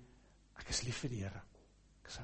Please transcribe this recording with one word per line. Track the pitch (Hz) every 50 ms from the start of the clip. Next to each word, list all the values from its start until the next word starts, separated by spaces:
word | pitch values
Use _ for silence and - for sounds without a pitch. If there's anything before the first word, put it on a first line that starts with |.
| - - - - - - - - - - -
"Ek | - - -
is | - - -
lief | 123 117 - -
vir | 139
die | 123 101 98
Here. | 95 90 - - - - - - - - - - - - - -
Ek | -
is | - -